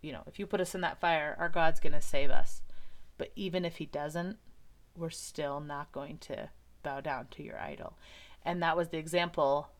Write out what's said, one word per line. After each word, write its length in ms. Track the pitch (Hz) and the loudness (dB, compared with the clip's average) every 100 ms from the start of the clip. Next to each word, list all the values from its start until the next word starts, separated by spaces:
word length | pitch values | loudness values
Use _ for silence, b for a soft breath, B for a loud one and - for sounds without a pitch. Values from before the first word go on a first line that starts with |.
You 100 | 156 | -12
know, 100 | 123 - | -14 -14
if 120 | - | -14
you 80 | 202 | -8
put 140 | 196 | -4
us 120 | 175 185 | -4 -4
in 60 | |
that 180 | 170 - | -6 -4
fire, 360 | 170 165 151 - | -2 -2 -2 -6
our 100 | 170 | -2
God's 300 | 170 160 - | 4 6 6
gonna 220 | - - | 8 8
save 280 | - - 190 | 6 6 10
us. 300 | - - - - b b b b - | 10 8 4 -4 b b b b -12
But 140 | - - | -12 -8
even 300 | 190 180 175 | -4 -4 -4
if 120 | 170 | -8
he 80 | 156 | -10
doesn't, 520 | 147 147 160 175 214 - - - - - - | -8 -8 -8 -8 -12 -20 -20 -20 -20 -20 -12
we're 120 | 165 | -12
still 480 | - - - 143 143 | -12 -14 -8 -8 -8
not 320 | 147 143 147 | -10 -10 -10
going 260 | - 143 151 | -14 -14 -16
to 300 | - 131 - - _ - | -14 -12 -12 -18 _ -14
bow 180 | 147 139 | -10 -10
down 260 | 139 131 120 | -8 -10 -10
to 120 | - | -16
your 160 | 139 - | -16 -12
idol." 380 | 73 73 82 - B B B B | -12 -12 -16 -18 B B B B
And 180 | - 175 | -8 -4
that 120 | 165 165 | -2 -2
was 140 | 170 | -4
the 80 | 165 | -8
example. 720 | 156 175 175 165 143 143 151 | -4 -4 -2 0 0 0 -4